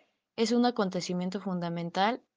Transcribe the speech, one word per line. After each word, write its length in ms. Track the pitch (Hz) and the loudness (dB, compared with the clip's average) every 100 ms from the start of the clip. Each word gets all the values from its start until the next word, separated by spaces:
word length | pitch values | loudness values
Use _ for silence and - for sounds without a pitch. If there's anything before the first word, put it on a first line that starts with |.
| _ _ _ - | _ _ _ -2
es 140 | 226 | 2
un 120 | 240 | 4
acontecimiento 800 | 240 240 190 185 170 180 180 196 | 4 2 0 -2 -2 -2 -2 -4
fundamental 800 | 196 180 170 170 170 185 202 254 - | -4 -4 -4 -4 -4 0 0 0 -8